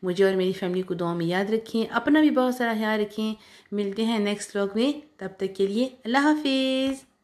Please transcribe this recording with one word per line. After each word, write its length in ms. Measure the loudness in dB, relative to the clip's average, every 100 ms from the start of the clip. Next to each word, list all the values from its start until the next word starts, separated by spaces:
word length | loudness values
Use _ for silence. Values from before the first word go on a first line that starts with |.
मुझे 200 | -4 4
और 120 | 4 4
मेरी 180 | 0
फैमिली 280 | -2 -2 -2
को 140 | -4 -4
दुआ 180 | -2
में 120 | -2 0
याद 260 | 0 0
रखें, 360 | -2 -2 -4 -2
अपना 340 | -2 2 4
भी 80 | 6
बहुत 280 | 4 0 0
सारा 180 | -2 -2
ख्याल 240 | 0 0
रखें। 360 | -2 -4 -4 -6 -12 -20 _
मिलते 300 | -4 -4 -2
हैं 160 | -2 0
नेक्स्ट 360 | 0 -2 -6 -4
व्लॉग 160 | -2 0
में, 280 | 0 -2 -10 _
तब 160 | -14 -8
तक 140 | -8 -2
के 100 | 0
लिए 180 | 0 -2 -4 -2
अल्लाह 180 | 2
हाफिज़। 840 | 2 2 2 0 0 0 -2 -4 -12 _